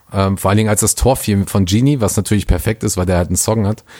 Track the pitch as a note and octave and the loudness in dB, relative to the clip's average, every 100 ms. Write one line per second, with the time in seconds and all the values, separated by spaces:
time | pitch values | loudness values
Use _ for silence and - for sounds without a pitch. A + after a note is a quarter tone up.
0 | _ G2 G2 F#2+ F#2+ G2+ A2 G#2 G#2+ - | _ -2 0 0 0 2 2 0 0 0
1 | - C3 - G2+ F#2+ G#2 F#2 G2+ C3 D3 | 0 0 0 0 0 0 2 2 2 2
2 | G2+ - F#2+ G#2 - F2 - A2 G#2+ F#2 | 0 -2 0 0 0 0 -2 -4 -4 -2
3 | F2+ F2+ F2 F2+ - A2 G2+ A2 - - | 0 0 0 -2 -2 0 -2 -4 -10 -20